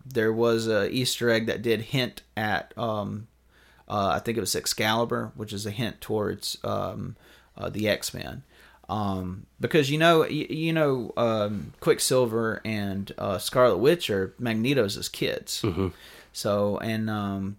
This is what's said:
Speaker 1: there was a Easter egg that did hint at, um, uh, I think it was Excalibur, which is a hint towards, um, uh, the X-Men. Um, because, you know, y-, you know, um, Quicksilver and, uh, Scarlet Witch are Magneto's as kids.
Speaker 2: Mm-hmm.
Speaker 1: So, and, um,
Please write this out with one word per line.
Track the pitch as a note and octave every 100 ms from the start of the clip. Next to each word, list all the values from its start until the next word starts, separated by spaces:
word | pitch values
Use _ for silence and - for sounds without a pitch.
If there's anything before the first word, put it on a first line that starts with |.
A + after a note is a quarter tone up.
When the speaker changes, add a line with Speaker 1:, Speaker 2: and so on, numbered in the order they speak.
| C3+
Speaker 1:
there | B2+ A2
was | A2 A#2 A2+ A2+
a | G#2+ G2
Easter | B2+ B2 - A#2+
egg | A2+ A2+
that | -
did | A#2 A2
hint | A#2 C3+ A#2+ - - -
at, | A2 F#2 - -
um, | A#2 G#2+ G2+ G#2 A2 _ _ _ _ _ -
uh, | G#2 G2
I | D2+
think | A#2 A2+
it |
was | F#2 -
Excalibur, | - - A2 A2+ A#2 A#2+ A2+
which | - G#2+
is | G2+ G#2
a |
hint | G2+ A2 -
towards, | - G#2+ G2 F#2+ - -
um, | - G#2 F#2+ A2 F#2+ - - - _ -
uh, | -
the | G#2 G#2
X-Men. | G2 - - - C3 - - - - -
Um, | G#2 G2+ F#2+ F#2 F#2 - _
because, | B2 E3 C3+
you | D3+
know, | E3 E3
y-, | - D3+ -
you | D#3 D#3+
know, | D#3+ D3 C3 A2+ -
um, | A#2 A2 G#2 G#2 - -
Quicksilver | - D3+ - C3 B2 A2 A2+ G#2
and, | - G#2+ G2+ G2 G2 -
uh, | G2+ F#2
Scarlet | - C3 B2+ F2+
Witch | B2+ - -
are | G2+ F#2+ -
Magneto's | B2 A2 A#2+ C#3 G2+ G2+
as | -
kids. | - - - - -
Speaker 2:
Mm-hmm. | A2 E2+ F#2+ - - - -
Speaker 1:
So, | - A2 G2+ G#2 G2+
and, | A2+ A2 A2
um, | G#2+ G2+ G2 G2